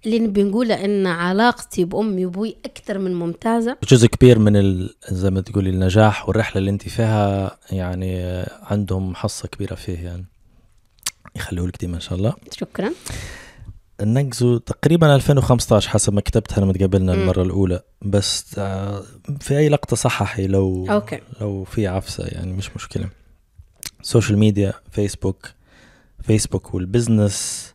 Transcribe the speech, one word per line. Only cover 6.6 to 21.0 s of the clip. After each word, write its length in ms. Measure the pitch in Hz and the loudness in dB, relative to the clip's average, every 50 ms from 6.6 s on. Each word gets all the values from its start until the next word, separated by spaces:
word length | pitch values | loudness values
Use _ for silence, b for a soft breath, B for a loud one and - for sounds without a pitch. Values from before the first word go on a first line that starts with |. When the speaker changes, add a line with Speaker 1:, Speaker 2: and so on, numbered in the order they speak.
| 98 98 | 0 0
Speaker 2:
أنت 180 | 98 101 - 104 | -2 -4 -6 -8
فيها، 720 | - - 113 110 110 107 104 101 98 98 95 95 - _ _ - | -4 -2 0 2 2 2 2 2 0 0 -2 -4 -6 _ _ -8
يعني، 460 | - 95 92 90 92 92 95 92 92 | -6 -4 -4 -4 -4 -6 -4 -4 -4
آه، 340 | 92 90 90 90 90 92 - - - - | -4 -6 -6 -6 -6 -8 -8 -12 -16 -8
عندهم 520 | - 101 104 101 92 95 92 95 92 87 | -4 -2 -2 -2 -2 -2 -4 -4 -4 -6
حصة 340 | - - 104 - - - - | -6 -6 -6 -6 -6 -12 -12
كبيرة 260 | - - 101 95 92 | -10 -10 -10 -10 -8
فيه 240 | 90 - - 92 85 | -10 -8 -10 -8 -8
يعني. 260 | 87 90 87 90 92 90 _ _ _ _ _ _ _ _ _ _ _ _ _ _ _ - - _ _ - _ | -8 -10 -10 -12 -12 -14 _ _ _ _ _ _ _ _ _ _ _ _ _ _ _ -10 -10 _ _ -18 _
يخليه 300 | - - - 95 87 87 | -12 -10 -8 -6 -4 -4
لك 140 | 90 87 - | -6 -6 -6
ديما 140 | - 87 87 | -8 -6 -6
إن 60 | 82 | -8
شاء 180 | - - 92 90 | -6 -6 -4 -2
الله. 160 | 98 117 156 - _ - | -2 -2 -2 -4 _ -20
Speaker 1:
شكرا. 400 | - - - - _ - 185 220 339 B B B B B B B B B B B B B B B B - _ _ _ _ | -12 -12 -12 -12 _ -6 -6 -6 -6 B B B B B B B B B B B B B B B B -20 _ _ _ _
Speaker 2:
ننقزوا 580 | 101 104 113 127 143 135 117 - 120 120 120 117 | -2 0 0 0 0 -2 -2 0 2 2 2 2
تقريبا 560 | - - - _ - - 165 170 160 151 143 | 0 -4 -8 _ 0 2 4 6 6 6 6
ألفين 240 | 135 - - 147 135 | 6 6 4 4 4
وخمستاش 480 | 127 - 135 120 - - 120 104 98 | 6 4 2 2 4 4 4 4 4
حسب 280 | - - 107 - - 101 | 2 0 0 0 2 0
ما 60 | 104 | 0
كتبت 380 | - - - 113 107 - - 110 | -2 0 0 0 -2 0 0 0
أنا 80 | 98 | 2
متقابلنا 480 | 95 95 90 95 95 95 98 92 92 92 | 2 2 2 2 2 2 2 2 2 2
Speaker 1:
مم. 60 | 95 | 2
Speaker 2:
المرة 220 | 95 92 92 92 90 | 2 2 2 2 0
الأولى، 380 | 92 87 95 98 92 - - - _ _ _ - | 0 2 0 0 0 0 -2 -6 _ _ _ -6
بس، 520 | 101 98 101 98 - - - - - - - | 0 0 0 0 0 -4 -6 -8 -10 -10 -8
آه، 440 | 98 98 95 95 98 101 101 101 95 - - - _ - 143 139 | -6 -6 -6 -6 -6 -6 -8 -8 -10 -14 -20 -20 _ -10 -10 -10
في 180 | - - 139 143 | -4 -2 2 4
أي 100 | 151 151 | 4 4
لقطة 280 | 147 139 - - - | 4 2 0 -2 -4
صححي 500 | 113 - 127 - - 104 98 - - 95 | 0 0 0 0 0 -2 -4 -2 -4 -2
لو، 400 | 95 98 98 98 95 92 92 92 92 | 0 2 2 2 2 0 -2 -2 -2
Speaker 1:
أوكي. 300 | 185 208 | -2 -2